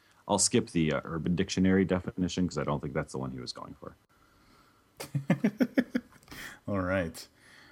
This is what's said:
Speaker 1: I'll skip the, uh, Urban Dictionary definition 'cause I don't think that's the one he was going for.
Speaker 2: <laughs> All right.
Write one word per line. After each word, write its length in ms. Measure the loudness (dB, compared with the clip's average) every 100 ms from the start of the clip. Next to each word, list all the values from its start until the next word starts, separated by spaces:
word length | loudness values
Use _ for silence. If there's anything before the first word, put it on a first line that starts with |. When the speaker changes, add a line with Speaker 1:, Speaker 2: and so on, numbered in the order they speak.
| _ _ 0
Speaker 1:
I'll 120 | 2
skip 320 | 4 4 2
the, 200 | 2 2
uh, 100 | 0 -2
Urban 300 | -2 0 0
Dictionary 500 | 0 2 4 6 4
definition 640 | 0 -2 -2 -2 0 -2
'cause 100 | 0
I 60 | -2
don't 160 | -2
think 120 | -2
that's 200 | -4 -4
the 60 | -6
one 120 | -6
he 80 | -8
was 140 | -10
going 220 | -12 -14 -16
for. 200 | -18 -18 _ _ _ _ _ _ _ _ _ -16
Speaker 2:
<laughs> 1700 | -6 -2 0 2 2 2 0 0 0 -2 -8 -20 -18 -14 -14 -12 -4
All 140 | -2
right. 440 | 0 0 0 -6 -16 _ -20 -20 -20